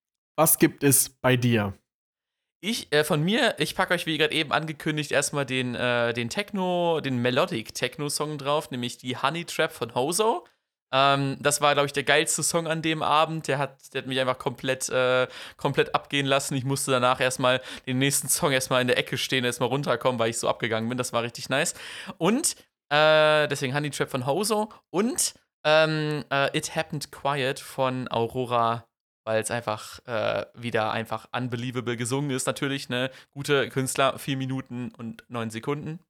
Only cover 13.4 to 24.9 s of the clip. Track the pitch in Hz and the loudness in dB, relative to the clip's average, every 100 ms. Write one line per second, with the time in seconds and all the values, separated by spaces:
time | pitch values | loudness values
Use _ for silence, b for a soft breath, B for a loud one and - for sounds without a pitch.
13.4 | - 139 135 - - 135 127 131 127 127 | -2 -2 -2 -8 -10 -8 -4 0 0 -2
14.4 | - 120 131 131 - 127 127 127 127 B | -4 -4 -4 -2 0 2 4 2 0 B
15.4 | B B 143 143 143 - - 143 139 135 | B B 0 2 2 0 -2 -2 2 2
16.4 | - 139 131 139 - 127 123 131 127 127 | 0 -2 -2 -2 0 2 4 2 0 2
17.4 | 127 127 B B - 127 139 139 135 - | 2 0 B B -4 0 2 0 0 0
18.4 | 165 131 - 127 127 - - - - 131 | 2 2 2 2 2 2 0 -4 -2 0
19.4 | 123 120 120 139 143 120 131 120 113 113 | 0 0 0 0 0 0 0 0 0 0
20.4 | - - 113 110 113 123 123 117 120 - | -2 -2 -2 -2 -2 -4 -2 -2 -4 -6
21.4 | - 135 170 - B B B B 170 247 | -4 -2 -2 -6 B B B B 2 2
22.4 | - - b _ - 147 156 156 151 151 | 0 -4 b _ 0 4 6 6 6 4
23.4 | 147 143 135 147 147 - 151 131 127 151 | 2 -2 -2 -2 -2 -4 -4 -4 -2 0
24.4 | 208 214 220 B B | 0 0 -2 B B